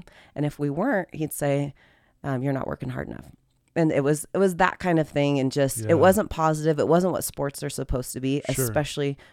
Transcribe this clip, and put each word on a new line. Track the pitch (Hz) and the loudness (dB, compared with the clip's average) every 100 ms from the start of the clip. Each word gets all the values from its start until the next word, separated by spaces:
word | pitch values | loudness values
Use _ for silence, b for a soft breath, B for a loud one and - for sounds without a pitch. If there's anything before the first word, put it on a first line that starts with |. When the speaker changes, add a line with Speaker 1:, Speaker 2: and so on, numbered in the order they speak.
| - B B | -6 B B
Speaker 1:
And | - 147 | -4 -4
if | - | -2
we | 147 | -4
weren't, | 143 247 208 170 | -2 0 0 -2
he'd | 147 156 | -6 -6
say, | - 143 139 143 - b b b b | -2 0 0 -2 -8 b b b b
um, | 143 127 | -6 -2
"You're | 139 | -2
not | 135 - | -2 -4
working | - 127 | -6 -8
hard | 127 - | -8 -8
enough." | - - - _ _ _ - | -10 -16 -20 _ _ _ 0
And | 160 | 2
it | 139 | 2
was, | 139 151 - | 2 0 -2
it | 185 | 2
was | 196 170 | 2 4
that | 185 - | 0 0
kind | 185 160 | 0 0
of | 151 | 0
thing. | 147 143 143 | 0 0 2
And | 131 | 0
just, | 143 135 117 | 0 0 -2
Speaker 2:
Yeah. | 110 | 2
Speaker 1:
it | 160 | 6
wasn't | 175 196 - | 6 6 0
positive. | - 160 156 156 147 | 0 0 2 0 2
It | 113 | 4
wasn't | 170 185 | 4 4
what | 151 | -2
sports | - - 143 - | -4 -4 -6 -6
are | 143 | -10
supposed | - 131 127 127 | -8 -4 -4 -6
to | 131 | -6
be, | 131 143 - | -2 -2 -2
Speaker 2:
Sure. | 135 | -2
Speaker 1:
especially | 123 127 143 - 143 139 B | 0 0 -2 -2 -4 -4 B